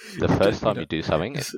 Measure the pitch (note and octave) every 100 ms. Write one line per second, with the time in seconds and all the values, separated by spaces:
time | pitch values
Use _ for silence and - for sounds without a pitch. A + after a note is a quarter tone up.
0 | - E2+ F2 F#2+ G2 - A2+ G2+ - D#2+
1 | - D#2 F#2+ C#3+ -